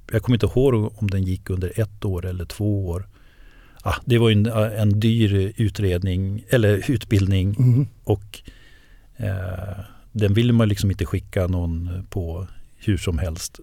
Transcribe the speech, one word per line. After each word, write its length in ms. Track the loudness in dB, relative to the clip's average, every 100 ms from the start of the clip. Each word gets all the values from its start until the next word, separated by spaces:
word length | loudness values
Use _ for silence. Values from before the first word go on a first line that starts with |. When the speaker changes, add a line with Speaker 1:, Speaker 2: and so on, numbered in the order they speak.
| -6
Speaker 1:
jag 100 | -4
kommer 140 | 0 0
inte 100 | 2
ihåg 460 | 2 2 2 -2 -4
om 140 | -2
den 120 | -2
gick 260 | -2 -4 -4
under 300 | -6 -4 -4
ett 240 | -4 -4
år 220 | -6 -4 -6
eller 180 | -8
två 440 | -10 -4 -2 -2 -4
år. 200 | -6 -10 -18 -20 -20 -20 -20 -20 -10
Ah, 120 | -6 -4
det 140 | 2 4
var 100 | 6
ju 40 |
en, 140 | 4 4 2 0 2
en 220 | 2 2
dyr 520 | 2 4 2 2 0 0
utredning, 880 | -2 0 0 0 0 -2 -2 -6 0
eller 400 | 2 4 2 0
utbildning. 680 | -2 0 2 2 2 2 4
Speaker 2:
Mm. 280 | 4 4 2 -4
Speaker 1:
Och, 360 | -2 -2 -4 -20 -20 -20 -20 -20 -20 -20 -20 -8
eh, 640 | -6 -4 -6 -8 -10 -12 -14 -20 -12 -2
den 160 | 2
ville 180 | 4 4
man 160 | 4 4
liksom 220 | 2 0
inte 160 | 0 -2
skicka 400 | -4 -2 -2 0
någon 600 | -2 -2 -4 -6 -8 -8
på 360 | -8 -6 -8 -10 -14 -18 -8
hur 180 | -2 -2
som 220 | -2 -2
helst 400 | -4 -6 -10 -14